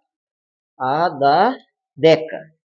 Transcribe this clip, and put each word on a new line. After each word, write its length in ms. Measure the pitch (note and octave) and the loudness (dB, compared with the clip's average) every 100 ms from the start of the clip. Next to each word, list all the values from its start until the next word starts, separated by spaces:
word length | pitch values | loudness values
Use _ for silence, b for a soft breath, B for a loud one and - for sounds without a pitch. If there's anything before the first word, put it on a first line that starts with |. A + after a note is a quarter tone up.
| _ _ _ _ _ _ _ _ | _ _ _ _ _ _ _ _
a 300 | C3 D3 F3 | -6 -2 -4
da 480 | C#3+ C#3 D#3 A3 C4 _ _ _ - | -2 0 2 0 -2 _ _ _ 0
Deca, 440 | D#3 D#3 D#3 - - _ | 2 2 0 -14 -16 _